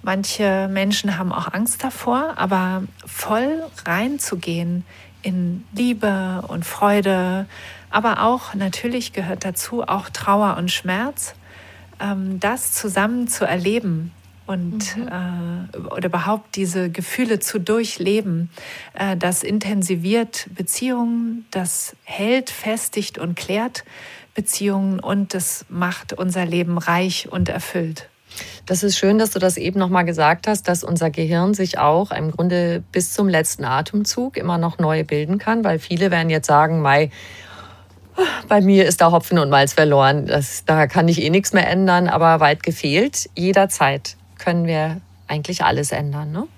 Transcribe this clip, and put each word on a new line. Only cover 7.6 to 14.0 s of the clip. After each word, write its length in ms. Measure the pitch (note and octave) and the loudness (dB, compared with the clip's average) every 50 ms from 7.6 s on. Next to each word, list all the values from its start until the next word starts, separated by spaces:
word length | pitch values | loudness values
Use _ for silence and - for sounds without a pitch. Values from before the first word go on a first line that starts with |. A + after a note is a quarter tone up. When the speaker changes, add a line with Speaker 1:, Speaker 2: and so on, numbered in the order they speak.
| - - - - - - | -18 -18 -18 -20 -14 -2
Speaker 1:
aber 320 | - G#3+ G#3+ A#3 G#3 - | -2 0 2 2 0 2
auch, 320 | - A3+ B3 B3+ - - - | 2 2 2 0 -4 -8 -6
natürlich 580 | G3 G3 F#3+ F3+ - - A#3+ A#3+ B3 A#3 - | -4 -4 -4 -4 -4 -4 -4 -4 -4 -6 -6
gehört 320 | - G3+ F#3 E3 F#3 F#3 - | -6 -6 -4 -4 -6 -6 -6
dazu, 380 | F#3+ F3+ - - - A#3+ A#3+ | -6 -6 -6 -8 -4 -4 -4
auch 260 | - - F3+ G3+ F#3+ - | -2 -2 -2 -4 -4 -8
Trauer 480 | - - - G3+ G3 G#3 G#3 G3 - | -12 -4 2 2 4 4 4 2 0
und 140 | F3 F3 F3+ | 0 -2 -2
Schmerz, 640 | - - - F#3 F#3 G3+ A#3+ C#4+ C#4+ - - - - - - - - - - - - - - - - - | -2 -4 -2 -4 -2 -2 -2 -4 -6 -8 -10 -10 -12 -18 -20 -20 -20 -20 -20 -20 -20 -20 -20 -20 -12 -8
ähm, 400 | G3 G3+ G3+ F#3+ F#3+ F#3+ F#3+ F3+ | -6 -4 -4 -2 -4 -4 -4 -2
das 320 | G3+ G3+ A#3+ C4 - - | -2 -2 -2 -2 -4 -4
zusammen 560 | - - - G#3 F3 F#3+ G3+ G#3+ A#3+ B3 A#3+ A#3 | -4 -4 -4 -2 0 0 2 2 0 -2 -2 -2
zu 160 | - - F#3+ | -2 -2 0
erleben 680 | - E3+ F3+ F3 G3 A3 A#3+ A#3 F#3 E3 D#3+ | 0 0 0 0 0 0 0 0 -2 -2 -2